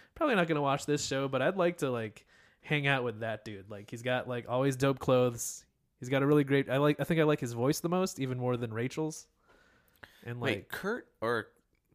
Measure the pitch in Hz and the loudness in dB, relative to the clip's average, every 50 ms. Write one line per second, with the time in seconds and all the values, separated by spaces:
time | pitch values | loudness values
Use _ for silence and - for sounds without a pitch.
0 | - _ _ - 330 294 233 190 170 160 151 147 143 139 139 143 - - 147 143 | -20 _ _ -2 0 2 4 4 4 2 2 2 2 2 0 0 0 0 0 0
1 | - - 139 135 139 131 135 127 131 165 190 190 170 175 175 - 147 131 123 117 | 0 -2 -2 -2 -2 0 0 2 0 0 2 2 0 0 0 0 -2 -2 -2 -2
2 | 110 107 - - _ _ _ - - _ _ _ - - 156 143 139 139 139 131 | -4 -6 -8 -14 _ _ _ -20 -20 _ _ _ -6 -2 -2 0 2 2 0 0
3 | 123 120 110 107 113 113 110 107 - 113 104 98 95 104 107 101 104 - 120 113 | 0 -4 -4 -4 -4 -6 -6 -6 -8 -12 -12 -12 -14 -14 -14 -14 -12 -12 -12 -6
4 | 117 123 127 123 - 120 123 123 - - 123 127 135 139 131 127 139 139 135 135 | -2 -2 -2 -2 -2 -4 -6 -8 -6 -2 0 2 2 2 2 2 2 2 2 2
5 | - 139 127 127 123 123 120 113 - - - - - _ _ _ _ _ _ - | 2 4 6 6 6 4 2 -2 -8 -10 -10 -12 -16 _ _ _ _ _ _ -16
6 | 123 123 139 135 139 143 151 151 143 135 139 139 127 - 127 139 147 151 147 - | -6 -2 0 2 4 6 6 6 6 4 2 2 2 2 2 4 4 4 2 2
7 | 139 - 170 160 151 151 147 - 131 120 120 117 120 139 156 - - 170 175 185 | 0 0 2 4 4 4 4 2 0 -6 -2 0 2 2 2 0 0 -2 0 0
8 | 185 185 - - 135 127 127 123 123 123 123 117 123 113 107 113 120 127 - 156 | 0 -2 -2 -4 -4 -4 -2 -2 0 -2 0 -2 -2 -4 -4 -4 -4 -4 -2 -4
9 | 156 156 156 - - _ _ _ _ _ _ _ _ _ _ _ _ _ _ _ | -4 -4 -4 -10 -16 _ _ _ _ _ _ _ _ _ _ _ _ _ _ _
10 | - - _ - - 117 120 120 120 135 - 98 95 - - - - 196 233 - | -20 -20 _ -16 -12 -12 -10 -4 -2 -2 -2 -4 -6 -10 -10 -8 -4 -6 -6 -6
11 | - _ _ - 110 117 120 110 107 - _ _ _ _ _ _ _ _ | -8 _ _ -6 -2 -2 -2 -2 -2 -6 _ _ _ _ _ _ _ _